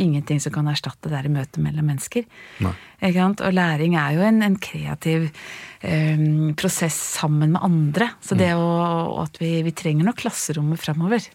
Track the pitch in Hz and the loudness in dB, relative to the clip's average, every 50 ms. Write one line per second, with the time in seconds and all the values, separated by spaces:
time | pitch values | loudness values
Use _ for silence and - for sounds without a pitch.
0 | 196 170 147 147 147 - 151 147 - 151 151 151 151 147 147 143 - 139 - - | 2 2 2 0 0 0 -2 -2 -2 -2 -2 -2 0 0 -2 -2 -4 -8 -10 -10
1 | - 156 151 139 135 147 151 143 131 - - 160 151 147 147 151 151 151 143 135 | -6 -6 -4 -4 -2 -2 -2 -2 -2 -4 -4 -4 -2 -2 0 0 0 0 0 -2
2 | - - - 240 233 - - - - - - - 107 92 90 - - - - _ | -4 -4 -4 -4 -4 -4 -8 -20 -20 -16 -6 -4 -2 -2 -2 -4 -10 -20 -8 _
3 | - 190 175 185 185 185 202 - - 190 185 185 180 170 156 147 156 170 175 160 | 0 0 2 4 2 2 2 0 0 0 2 2 2 2 2 0 2 2 2 2
4 | 147 143 147 160 196 214 220 220 214 208 190 196 - - - 156 151 147 147 151 | 2 2 2 2 4 4 4 4 4 2 2 0 -2 -6 -10 -8 -6 -6 -6 -4
5 | - 160 160 160 165 156 - - - - - - - - - - - 190 170 156 | -2 0 0 0 0 -2 -4 -8 -14 -16 -16 -16 -16 -18 -16 -10 -4 -2 0 2
6 | 156 156 156 156 156 151 151 156 156 156 151 - - 190 180 - 175 165 - - | 2 2 2 2 2 2 2 2 2 0 0 -2 -2 -2 0 0 -2 -2 -2 -4
7 | - - - - - 156 151 151 151 156 165 185 - 196 170 160 151 147 151 - | -6 -6 -4 -2 0 0 2 4 4 4 4 2 2 2 2 4 2 2 2 0
8 | - 233 - - - - - - 185 175 170 170 170 170 170 170 170 170 170 165 | 0 -2 -2 -8 -6 -2 2 2 4 4 2 2 2 2 2 2 0 0 0 -2
9 | 165 - - - 160 151 - - 165 165 165 165 160 165 156 - - 160 151 151 | -2 -2 -4 -4 -6 -6 -6 -6 -4 -2 0 0 0 -2 -4 -4 -2 0 2 2
10 | 160 214 247 - - 240 - - - - 147 151 147 147 160 165 - - 151 156 | 2 2 0 -2 -4 -6 -4 -4 -6 -4 -4 -2 0 0 -2 -2 -2 -2 -2 0
11 | 165 185 233 233 - - - | 0 0 0 0 -2 -4 -12